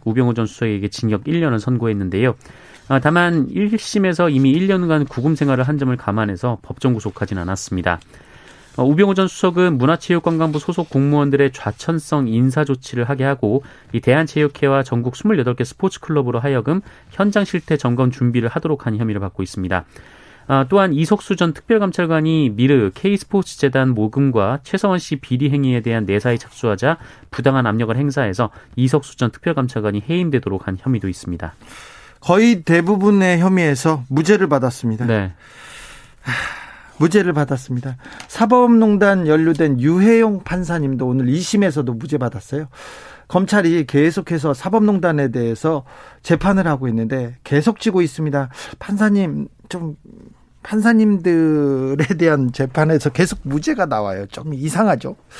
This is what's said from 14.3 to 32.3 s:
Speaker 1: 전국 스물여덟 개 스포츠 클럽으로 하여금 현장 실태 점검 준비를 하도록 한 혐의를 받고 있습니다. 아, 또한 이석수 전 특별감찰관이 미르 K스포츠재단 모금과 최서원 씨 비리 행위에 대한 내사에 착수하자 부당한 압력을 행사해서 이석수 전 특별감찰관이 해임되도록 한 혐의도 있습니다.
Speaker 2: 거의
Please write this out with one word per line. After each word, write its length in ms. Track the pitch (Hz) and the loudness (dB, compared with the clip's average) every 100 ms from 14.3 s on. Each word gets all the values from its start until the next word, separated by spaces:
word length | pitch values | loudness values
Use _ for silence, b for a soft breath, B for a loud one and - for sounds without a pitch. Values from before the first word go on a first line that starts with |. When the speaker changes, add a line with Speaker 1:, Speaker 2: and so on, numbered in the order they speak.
| 151 147 - 139 139 | 0 0 0 0 0
Speaker 1:
전국 340 | 131 120 120 123 | 0 -2 -4 -4
스물여덟 380 | 208 196 123 | 0 0 0
개 100 | 123 | -2
스포츠 360 | 123 - 190 - | -4 -2 -4 -4
클럽으로 380 | - 151 123 117 | -4 -2 0 -2
하여금 440 | 139 131 117 180 - b b | 0 -2 0 -2 -4 b b
현장 340 | - 202 202 | -2 0 2
실태 340 | 196 175 - 151 | 0 -4 -2 -2
점검 320 | 123 120 127 | 0 2 0
준비를 400 | 123 123 120 113 | 2 0 0 -2
하도록 360 | - 160 151 - | -2 -4 -4 -4
한 120 | 107 | -4
혐의를 220 | 113 101 | -4 -4
받고 200 | 98 - | -6 -6
있습니다. 440 | 92 - 92 90 - B B B B B B | -8 -6 -4 -4 -4 B B B B B B
아, 180 | 135 131 | 0 2
또한 240 | 196 190 | 2 2
이석수 440 | 143 160 202 - 190 | 2 0 0 -2 -2
전 160 | 170 | -2
특별감찰관이 1040 | 147 - 226 196 185 170 160 156 160 135 104 | -2 0 0 0 -2 0 2 2 2 0 2
미르 340 | 131 139 98 | 4 4 2
K스포츠재단 960 | - 196 202 - 196 185 - 202 135 131 | 0 -2 -2 0 -2 -2 -2 0 2 0
모금과 680 | 113 107 139 139 113 98 139 | 0 -2 0 0 2 0 -2
최서원 340 | - 190 202 180 | -4 -2 0 0
씨 180 | - 135 | -2 -8
비리 340 | - 127 143 | -4 -2 0
행위에 300 | 143 135 123 | 0 0 0
대한 240 | 113 113 | 0 -2
내사에 320 | 98 101 123 117 | 0 0 0 -2
착수하자 600 | - - 117 98 131 165 B B B | -4 -6 -2 0 0 -2 B B B
부당한 360 | - 131 135 120 | -2 0 2 0
압력을 300 | 110 113 117 | 0 -2 0
행사해서 540 | 147 135 113 92 113 b b - | -2 -2 -4 -2 -4 b b -2
이석수 400 | 127 147 - - | 2 2 -2 -4
전 140 | 120 | -4
특별감찰관이 720 | - 170 147 127 117 104 104 101 | -2 -4 -2 -2 -2 -2 -4 -2
해임되도록 580 | 175 170 131 104 95 - | -2 0 -2 -2 -6 -6
한 100 | 95 | -6
혐의도 300 | 131 120 98 | -2 -2 -2
있습니다. 460 | 90 - 85 82 - B B B B B B | -6 -8 -8 -10 -12 B B B B B B
Speaker 2:
거의 420 | - | 2